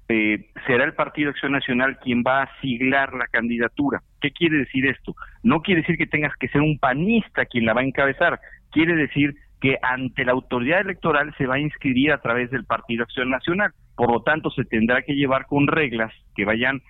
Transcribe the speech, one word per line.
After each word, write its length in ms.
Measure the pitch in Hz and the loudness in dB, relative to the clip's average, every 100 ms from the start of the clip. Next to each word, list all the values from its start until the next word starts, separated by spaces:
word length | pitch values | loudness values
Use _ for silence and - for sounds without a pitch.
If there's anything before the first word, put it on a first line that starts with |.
| - | -2
eh, 420 | 113 107 104 - - - | 0 2 0 -4 -8 0
será 160 | 120 | 2
el 120 | 147 | 2
Partido 360 | - 143 - 147 | -2 -4 -2 -4
Acción 220 | - 143 | -2 -2
Nacional 480 | 139 - 123 135 127 | -2 -2 0 0 -2
quien 240 | 131 120 120 | -2 0 2
va 160 | 135 | 0
a 180 | 135 - | 0 -6
siglar 540 | 135 117 131 139 135 | -6 -2 0 2 0
la 140 | 127 120 | -4 -4
candidatura. 720 | 120 117 117 117 - 139 110 - _ | -2 -2 -2 -2 0 -2 -2 -6 _
¿Qué 120 | 147 | -6
quiere 240 | - 170 151 | 0 0 2
decir 300 | 123 131 135 | 0 0 -2
esto? 280 | 123 - - - - | -2 -8 -14 -18 -2
No 180 | 113 156 | 2 2
quiere 200 | 175 170 | 2 0
decir 160 | 151 165 | 2 -2
que 100 | 156 | -2
tengas 260 | 151 147 - | -2 -4 -4
que 120 | 127 | -2
ser 140 | 143 | 0
un 180 | 156 151 | 2 2
panista 680 | 135 131 185 233 - - 123 | 0 0 2 0 0 -4 -2
quien 180 | 123 | 0
la 100 | 113 | 0
va 80 | 113 | 2
a 20 | |
encabezar. 560 | 135 135 139 131 170 127 - - _ | 0 0 0 2 0 0 -8 -20 _
Quiere 240 | 147 165 165 | 0 2 2
decir 400 | 135 143 143 143 - - | 0 0 -2 -2 -18 -4
que 180 | 131 135 | -2 0
ante 440 | 127 127 131 - | -2 -2 -4 -2
la 80 | 127 | 0
autoridad 480 | 127 - 123 123 180 | 0 -2 -2 0 0
electoral 520 | 196 185 170 147 147 - | 0 -4 0 0 0 -4
se 80 | 131 | -2
va 80 | |
a 60 | 131 | -2
inscribir 500 | 147 - 143 127 147 | -2 -4 -2 2 2
a 100 | 143 | 2
través 300 | 120 117 120 | 0 -2 -2
del 140 | 127 | -6
Partido 400 | 104 113 - 113 | -4 -6 -4 -6
Acción 260 | 117 - 127 | -4 -4 -4
Nacional. 400 | 131 - 180 202 - - | -2 -2 -2 -2 -4 -12
Por 160 | - 120 | 0 2
lo 120 | 117 | 2
tanto, 280 | 147 156 151 | 2 0 -2
se 140 | - | -4
tendrá 380 | 117 117 113 127 | -2 2 2 2
que 120 | 135 | 0
llevar 320 | 143 139 131 - | 0 2 0 0
con 220 | 143 143 | 2 2
reglas 440 | 160 143 113 113 - - | 2 0 -2 -4 -6 -12
que 100 | - | -4
vayan, 380 | 101 113 127 135 - | -2 0 0 -2 -8